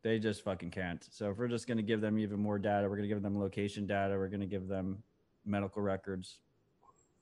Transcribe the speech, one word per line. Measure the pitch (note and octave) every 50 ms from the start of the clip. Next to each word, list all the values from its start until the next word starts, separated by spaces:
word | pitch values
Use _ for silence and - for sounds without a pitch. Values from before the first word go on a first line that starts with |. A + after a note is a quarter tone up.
| _
They | A2+ A2+ A2+
just | G#2+ A2 G2+ - -
fucking | G2+ F#2+ F2 F2 F2
can't. | - G2 F#2 F2 F2 E2+ - -
So | - - G#2+ G2+
if | G2
we're | G2+ B2
just | A#2+ A#2+ A2+ -
gonna | - A#2+ A2+ G#2+
give | G#2 A2+ G#2+
them | G#2+ G#2+ G#2+ A2
even | G#2+ G2+ G#2
more | G2+ G#2 G#2 G#2 G2+
data, | G2 G#2 G2+ G2+ G2+ G2
we're | G2+
gonna | G#2 G#2
give | G2+ G#2+ G#2
them | G2 G2+ G2+ G2+
location | G2 G2 - - G2+ G2+ G2 G#2 G2+
data, | F#2+ G2+ G2 G2 G2 G2
we're | G2 F#2+
gonna | F#2+ G2+ G2+ G2+
give | F#2 G2+ F#2+ F#2
them | F#2 G2 F#2+ F#2 F#2+ F#2+ G2+ - _ _ _ _ _ _ _ _
medical | G#2+ G2+ G2+ G2+ F#2+ - G#2+
records, | G2+ G2 F#2+ F#2 - G2 F#2+ F#2 F#2 - - - _ _ _ _ _ _ _ _ - - _ _ _ _ _ _